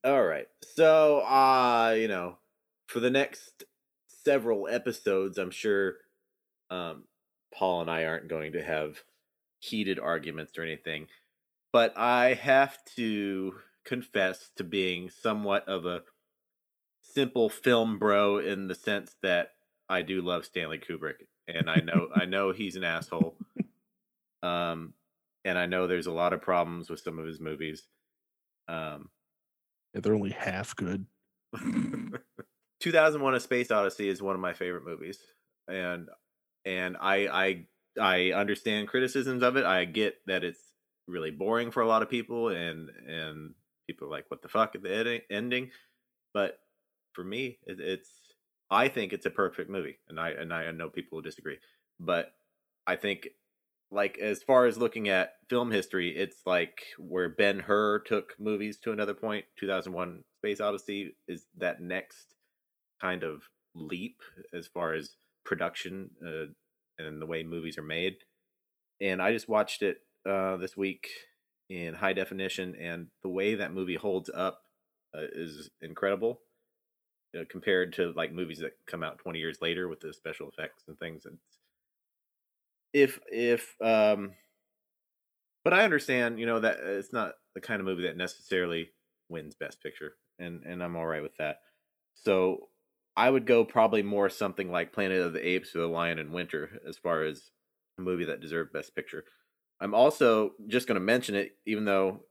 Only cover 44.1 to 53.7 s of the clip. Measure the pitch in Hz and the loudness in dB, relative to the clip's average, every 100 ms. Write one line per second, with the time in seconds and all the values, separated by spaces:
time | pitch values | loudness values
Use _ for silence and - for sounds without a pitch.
44.1 | 73 - 71 78 107 110 98 98 104 117 | -10 -10 -14 -4 0 0 -2 -4 -2 -2
45.1 | 120 - 101 123 123 131 - _ _ _ | -4 -6 -6 -2 -4 -4 -16 _ _ _
46.1 | _ _ 104 98 - _ _ _ _ _ | _ _ -2 -2 -4 _ _ _ _ _
47.1 | - 90 110 131 120 - 92 78 95 - | -14 -10 -8 -8 -12 -16 -8 -6 -6 -8
48.1 | _ _ _ _ _ _ 101 135 135 98 | _ _ _ _ _ _ 2 4 0 -4
49.1 | 98 - - 92 - - 98 76 - _ | -4 -4 0 -2 -2 -8 -6 -8 -12 _
50.1 | 82 82 73 82 82 82 82 82 - - | -8 -6 -6 -8 -6 -6 -8 -10 -10 -10
51.1 | 82 85 - - 67 _ _ _ _ 85 | -12 -12 -12 -12 -12 _ _ _ _ -2
52.1 | 85 - _ _ _ _ _ - 90 101 | -2 -2 _ _ _ _ _ -4 -2 -2
53.1 | 95 - _ _ _ _ | -4 -8 _ _ _ _